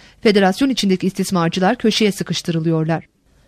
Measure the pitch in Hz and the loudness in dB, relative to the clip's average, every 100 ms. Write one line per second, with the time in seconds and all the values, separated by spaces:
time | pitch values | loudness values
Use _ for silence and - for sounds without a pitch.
0 | - _ 233 202 190 185 277 240 196 185 | -20 _ 2 4 2 2 0 0 0 0
1 | 190 - 185 185 165 180 185 247 220 - | -2 -4 -2 0 0 0 0 0 0 2
2 | 214 - 165 170 - 165 165 160 160 165 | 0 0 -6 -6 -4 -2 0 0 0 -4
3 | - _ _ _ | -6 _ _ _